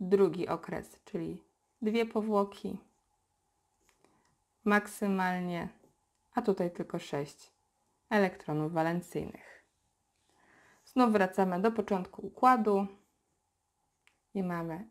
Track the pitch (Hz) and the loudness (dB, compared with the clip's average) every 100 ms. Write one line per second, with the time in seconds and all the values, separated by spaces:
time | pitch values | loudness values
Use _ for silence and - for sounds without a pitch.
0 | 180 196 190 175 - 165 - 170 - - | 2 4 4 2 -4 -6 -6 -10 -12 -20
1 | - 170 165 180 _ _ _ - 214 233 | -10 -8 -8 -10 _ _ _ -6 -2 0
2 | 226 220 214 208 202 - 190 190 - _ | 0 -2 0 2 0 -4 -10 -10 -14 _
3 | _ _ _ _ _ _ _ _ _ _ | _ _ _ _ _ _ _ _ _ _
4 | _ _ _ _ _ _ 214 208 208 - | _ _ _ _ _ _ 2 2 2 -6
5 | 202 190 185 180 180 170 180 - _ _ | -2 0 0 -2 -4 -6 -8 -14 _ _
6 | _ _ _ 240 233 190 175 175 175 170 | _ _ _ -4 0 0 -2 -4 -8 -8
7 | - 143 147 - - _ _ _ _ _ | -6 -6 -8 -12 -20 _ _ _ _ _
8 | - 214 190 185 - 151 156 170 160 175 | -2 2 2 -2 -6 -4 -2 0 0 -2
9 | - 151 156 - - - _ _ _ _ | -4 -8 -8 -12 -20 -20 _ _ _ _
10 | _ _ _ _ _ _ _ _ _ 254 | _ _ _ _ _ _ _ _ _ 2
11 | 240 214 185 190 185 180 220 226 202 190 | 4 4 2 2 0 2 0 0 -2 -2
12 | 180 - - - 254 254 208 196 196 - | -4 -12 -12 2 4 6 4 2 0 -6
13 | _ _ _ _ _ _ _ _ _ _ | _ _ _ _ _ _ _ _ _ _
14 | _ _ _ 202 180 170 165 160 220 | _ _ _ -6 -4 -4 -6 -8 -10